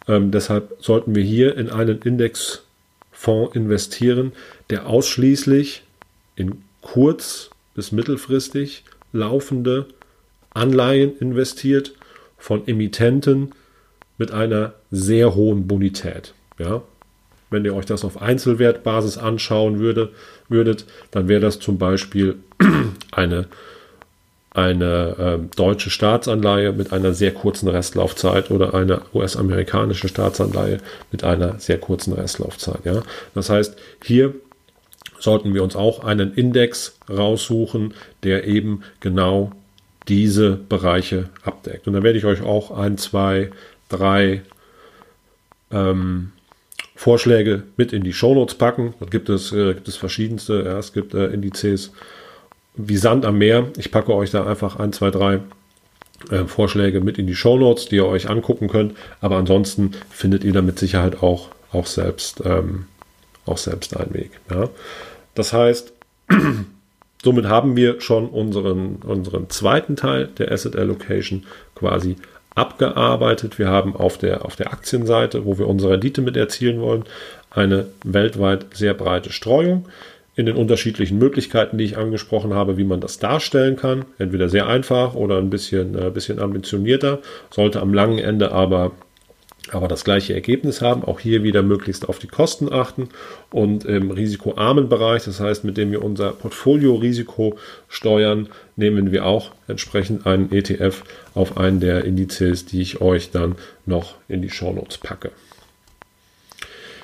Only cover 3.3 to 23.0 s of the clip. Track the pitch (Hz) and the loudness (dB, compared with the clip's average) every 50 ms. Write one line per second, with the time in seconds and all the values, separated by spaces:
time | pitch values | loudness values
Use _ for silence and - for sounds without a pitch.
3.3 | 110 110 117 - - 120 110 104 104 101 - - - - 120 123 123 123 131 131 | 2 2 0 -2 -2 -2 0 0 0 0 -2 -4 -4 0 2 2 2 2 0 -4
4.3 | - - - - - - _ - 107 98 - - 110 131 131 - - 123 127 135 | -6 -12 -20 -20 -20 -18 _ -8 -8 -8 -4 0 2 2 2 0 0 2 4 4
5.3 | 139 135 - 139 135 139 143 139 - - _ _ _ _ - _ _ _ _ _ | 4 2 2 2 2 2 2 0 -6 -14 _ _ _ _ -20 _ _ _ _ _
6.3 | _ - 92 95 - - - _ _ _ - - - 123 135 151 165 - - - | _ -6 -6 -6 -6 -8 -14 _ _ _ -12 -4 2 4 4 4 4 0 -6 -12
7.3 | - - - - _ _ _ _ - 107 101 - 104 110 117 143 139 135 - - | -12 -12 -14 -18 _ _ _ _ -12 -12 -8 -6 -4 -4 -2 -2 -4 -6 -4 -2
8.3 | 131 135 131 - - 143 143 139 - - _ _ - _ _ _ - 110 107 107 | -2 -2 -2 -4 -6 -6 -8 -8 -10 -16 _ _ -20 _ _ _ -4 -4 -2 0
9.3 | 127 139 139 - 139 123 120 127 127 135 139 - - _ - _ _ _ _ _ | -2 -2 -2 -2 -4 -2 0 0 0 -2 -4 -8 -14 _ -20 _ _ _ _ _
10.3 | _ _ _ _ - 113 120 135 131 127 123 127 139 135 139 143 139 - 123 127 | _ _ _ _ -4 -2 0 2 4 4 4 4 4 4 4 2 0 -2 -4 -2
11.3 | 123 123 131 131 - - - 135 139 135 135 - - - - - - - - _ | 0 0 -2 -2 -4 -4 0 2 2 2 0 -2 -12 -20 -20 -20 -20 -20 -20 _
12.3 | _ _ - - 107 107 - 123 117 107 107 104 - - 117 120 131 139 - 143 | _ _ -6 -4 -4 -2 -2 -2 -2 -2 -2 -2 0 2 2 4 4 4 4 2
13.3 | 135 135 139 139 - _ _ _ _ _ _ _ _ _ - _ _ - 113 - | 2 2 0 -6 -10 _ _ _ _ _ _ _ _ _ -20 _ _ -8 -6 -4
14.3 | 107 107 113 113 110 107 107 110 - _ _ - 98 95 95 98 113 113 120 113 | -2 -2 -2 0 0 0 -2 -4 -8 _ _ -8 -6 -4 0 2 4 6 6 4
15.3 | 90 101 107 110 104 101 92 92 101 98 98 98 98 - - 87 87 92 - - | 4 4 2 4 2 0 0 0 0 0 0 0 -2 -4 -10 -10 -10 -10 -14 -20
16.3 | - _ _ _ _ - 85 87 107 123 - - _ _ _ _ _ _ _ _ | -20 _ _ _ _ -10 -6 -6 -6 -6 -8 -12 _ _ _ _ _ _ _ _
17.3 | _ _ _ - 110 104 104 101 98 98 95 - 107 95 104 95 - - 101 113 | _ _ _ -4 -4 -2 -2 -2 -2 -4 -4 -4 -4 -4 -4 -6 -8 -4 0 0
18.3 | 127 131 - 127 117 110 123 120 117 - - 113 113 113 107 104 - - 117 113 | 0 2 2 2 2 4 4 4 2 2 0 -2 0 0 0 -2 -2 -4 -4 -4
19.3 | 113 110 - - 110 107 110 107 107 104 110 117 110 113 110 107 - - - - | -4 -4 -2 0 0 2 2 2 0 0 0 0 0 0 -2 -2 -4 -16 -20 -20
20.3 | - - _ - 117 117 113 113 107 107 - - - - - - - 101 90 92 | -20 -18 _ 0 2 4 4 4 2 -2 -4 -16 -20 -20 -14 -6 -4 -2 2 4
21.3 | 104 104 104 104 104 - - - 101 90 95 92 95 95 - - - 101 98 95 | 4 4 4 2 0 -2 -4 -4 -2 0 0 0 0 0 -2 -4 -2 0 0 0
22.3 | - - - _ - - 180 196 160 147 127 107 95 - | 0 -4 -10 _ 0 4 4 4 4 4 0 -2 -6 -10